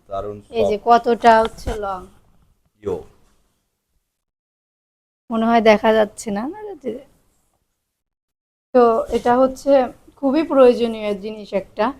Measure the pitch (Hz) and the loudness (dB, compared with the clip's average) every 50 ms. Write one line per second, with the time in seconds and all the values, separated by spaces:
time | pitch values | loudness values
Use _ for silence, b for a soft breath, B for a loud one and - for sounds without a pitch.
0 | _ - 98 98 98 208 208 208 - - 240 226 208 196 214 202 - 233 233 233 | _ -12 -10 -10 -8 -10 -12 -14 -14 -10 -4 -2 -2 -2 -2 -2 2 2 2 2
1 | 233 240 233 214 - 233 220 220 226 226 - - - - 220 214 202 196 190 185 | 2 0 -2 2 4 4 4 4 2 0 -4 -10 -10 -8 -8 -8 -8 -8 -10 -10
2 | 185 196 _ _ _ _ _ _ _ _ _ _ _ _ _ _ 104 101 90 71 | -14 -18 _ _ _ _ _ _ _ _ _ _ _ _ _ _ -8 -8 -8 -8
3 | 62 - _ _ _ _ _ _ _ _ _ _ _ _ _ _ _ _ _ _ | -10 -16 _ _ _ _ _ _ _ _ _ _ _ _ _ _ _ _ _ _
4 | _ _ _ _ _ _ _ _ _ _ _ _ _ _ _ _ _ _ _ _ | _ _ _ _ _ _ _ _ _ _ _ _ _ _ _ _ _ _ _ _
5 | _ _ _ _ _ - 226 226 226 233 233 233 214 220 208 208 - 220 220 220 | _ _ _ _ _ -6 -4 -2 0 2 2 4 4 4 4 4 4 2 2 2
6 | 214 208 - - - 233 202 202 233 294 392 427 427 415 370 285 269 240 220 277 | 0 -2 -4 -12 -12 -10 -8 -8 -8 -10 -12 -12 -14 -16 -14 -12 -12 -12 -12 -12
7 | 269 _ _ _ _ _ _ _ _ _ _ _ _ _ _ _ _ _ _ _ | -16 _ _ _ _ _ _ _ _ _ _ _ _ _ _ _ _ _ _ _
8 | _ _ _ _ _ _ _ _ _ _ _ _ _ _ - 254 240 233 226 226 | _ _ _ _ _ _ _ _ _ _ _ _ _ _ 2 4 4 4 2 0
9 | - - 233 233 - 240 240 254 262 262 262 - - 277 285 262 254 - - _ | -2 -4 -4 -2 0 0 2 2 2 0 0 -4 0 2 2 2 2 0 -6 _
10 | _ _ _ - 277 269 254 320 320 330 311 277 254 247 233 208 233 233 220 220 | _ _ _ -4 -4 -2 0 0 -2 0 4 6 6 6 6 2 0 -4 -6 -6
11 | 214 208 202 185 196 220 220 214 202 - - 190 190 - - - 208 254 285 | -6 -6 -6 -6 -8 -12 -14 -14 -12 -8 -8 -8 -8 -8 -6 -4 -4 -4 -4